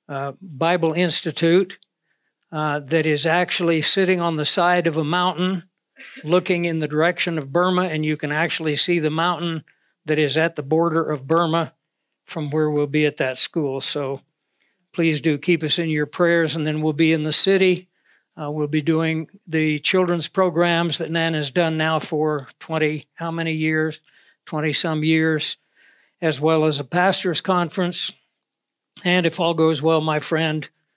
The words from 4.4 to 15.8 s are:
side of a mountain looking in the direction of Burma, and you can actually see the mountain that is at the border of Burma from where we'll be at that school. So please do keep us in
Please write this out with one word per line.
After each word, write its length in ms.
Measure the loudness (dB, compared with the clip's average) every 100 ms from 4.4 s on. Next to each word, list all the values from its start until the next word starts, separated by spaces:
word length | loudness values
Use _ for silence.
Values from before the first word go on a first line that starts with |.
side 440 | 0 2 4 4 2
of 80 | 0
a 80 |
mountain 600 | 0 0 0 0 -2 -2 -8 _ _ _ -20 -12
looking 400 | 0 0 2 0
in 160 | 0 -2
the 80 | -2
direction 500 | 2 2 2 -2 -4
of 140 | -2
Burma, 320 | 0 2 2
and 200 | 0 -2
you 120 | -2 -2
can 160 | -2
actually 420 | -2 -2 -2 -2
see 240 | 0 0 0
the 100 | 0
mountain 540 | 0 0 -2 -4 -6 -10 _ _ _
that 140 | -4 0
is 180 | 2 2
at 200 | 0 -2
the 60 |
border 440 | -2 0 2 0 -2
of 160 | -4 0
Burma 440 | 2 2 0 -2 _ _ _ _ _
from 260 | -12 -8 -4
where 200 | 0 0
we'll 160 | 0 0
be 180 | 0
at 140 | 0 0
that 180 | -4 -2
school. 440 | -4 -2 -4 -4
So 400 | -4 -4 -6 -8 _ _ _ _ _ _ _
please 280 | 0 0 2
do 160 | 0 0
keep 260 | 0 0
us 160 | 0
in 120 | -2